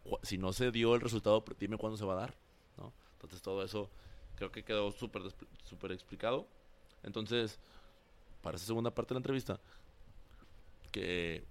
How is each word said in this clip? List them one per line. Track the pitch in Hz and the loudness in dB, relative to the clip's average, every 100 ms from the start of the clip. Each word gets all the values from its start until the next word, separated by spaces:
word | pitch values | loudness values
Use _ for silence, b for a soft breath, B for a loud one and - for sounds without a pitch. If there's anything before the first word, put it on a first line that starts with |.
cua-, | - - | -2 -4
si | - 92 | 0 0
no | 92 | 2
se | 95 123 | 4 4
dio | 117 113 120 | 6 8 8
el | |
resultado, | 123 113 104 107 - | 6 2 8 6 6
pr-, | - | -4
dime | 101 110 | -2 0
cuándo | 110 107 | -2 -2
se | |
va | 101 | 0
a | 92 | 0
dar, | 123 - - - - - | -2 -8 -20 -20 -20 -16
¿no? | - - b | -14 -16 b
Entonces, | - - 92 | -18 -16 -10
todo | - 95 | -2 0
eso | 95 104 98 b b b b - | 0 -2 -4 b b b b -6
creo | 95 | -6
que | - 104 | -6 0
quedó | 107 101 | 2 2
súper | 101 117 104 | 0 -4 -4
despl-, | 95 - - - | -6 -10 -16 -16
súper | - 90 95 | -14 -8 -6
explicado. | 92 - 92 110 135 202 - - - - - | -6 -8 -2 2 2 0 -16 -20 -20 -20 -12
Entonces, | 101 107 107 120 110 - b b b b - - - - | -6 -4 2 2 2 -2 b b b b -20 -20 -18 -8
para | - 87 | -6 -4
esa | 95 | 0
segunda | 113 117 | 2 2
parte | 120 113 | 0 0
de | 127 | 0
la | |
entrevista, | 123 135 - 92 b b b - - - - - - - - - - | 2 0 0 -4 b b b -18 -18 -16 -16 -18 -18 -18 -18 -18 -8
que, | - 92 90 85 80 - | -4 0 0 0 -2 -8